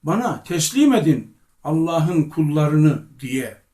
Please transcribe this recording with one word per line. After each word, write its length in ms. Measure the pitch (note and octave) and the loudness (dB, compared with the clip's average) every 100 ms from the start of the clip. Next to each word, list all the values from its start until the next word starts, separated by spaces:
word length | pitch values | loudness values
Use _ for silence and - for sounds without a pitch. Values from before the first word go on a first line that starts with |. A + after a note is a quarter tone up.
"Bana 400 | D3 G3+ B3 - | -2 -2 -2 -6
teslim 520 | - F3 D#3 C4 C#4+ | -6 -4 -2 2 4
edin 420 | A#3 D#3+ C#3+ - _ _ _ | 4 2 0 -4 _ _ _
Allah'ın 680 | C#3+ D#3+ E3 E3 D#3 F3 D3+ | -4 -2 0 0 0 0 -2
kullarını." 880 | D#3+ D3+ D3+ D3+ D3+ D3+ - - _ | -2 0 0 2 4 4 2 -8 _
diye. 420 | C3 C3 A#2 - _ | -8 -6 -6 -12 _